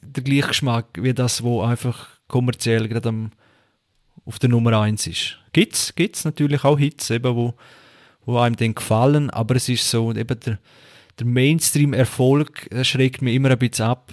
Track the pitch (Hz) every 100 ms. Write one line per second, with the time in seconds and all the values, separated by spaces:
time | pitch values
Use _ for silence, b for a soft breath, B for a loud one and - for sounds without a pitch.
0 | - 139 131 139 139 - 139 117 117 -
1 | 127 123 123 - 120 120 110 120 127 -
2 | - _ - 123 123 123 117 113 110 113
3 | 117 110 110 - _ _ _ _ _ _
4 | _ - - - 127 120 117 110 107 110
5 | - - - - _ - 220 - - -
6 | 165 - 156 - 147 143 139 147 147 -
7 | - 117 127 120 120 120 b b b b
8 | b b - 120 120 117 113 107 - 113
9 | 131 151 143 - 113 123 - 123 - 117
10 | 113 110 117 120 123 110 b b b b
11 | b - 117 123 135 160 - 147 147 127
12 | 127 - 131 143 151 - - 120 127 -
13 | 131 131 127 123 135 127 123 - 113 120
14 | -